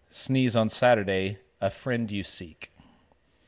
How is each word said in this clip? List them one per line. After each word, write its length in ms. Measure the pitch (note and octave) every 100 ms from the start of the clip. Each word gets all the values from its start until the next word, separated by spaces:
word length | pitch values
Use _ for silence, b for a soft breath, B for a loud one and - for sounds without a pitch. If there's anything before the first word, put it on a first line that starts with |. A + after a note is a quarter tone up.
| _
Sneeze 440 | - - C3 B2+
on 140 | A2+ A2
Saturday, 720 | - B2 A#2+ G2 F#2+ F#2+ G2 _ -
a 100 | G2
friend 400 | - - A#2+ A2+
you 100 | G2+
seek." 480 | F#2 - F2 D#2 - _ b b b _ _ _